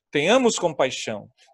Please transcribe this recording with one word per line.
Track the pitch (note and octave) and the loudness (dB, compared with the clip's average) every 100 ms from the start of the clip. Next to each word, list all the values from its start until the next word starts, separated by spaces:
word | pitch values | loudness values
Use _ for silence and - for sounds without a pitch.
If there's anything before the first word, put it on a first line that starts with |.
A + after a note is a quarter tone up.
| _ | _
Tenhamos | D3 D#3+ B3+ A#3+ - | -2 2 4 2 0
compaixão, | F3 D3 C3 - - G#2 G#2+ _ _ | -2 -2 -2 -4 -8 -10 -12 _ _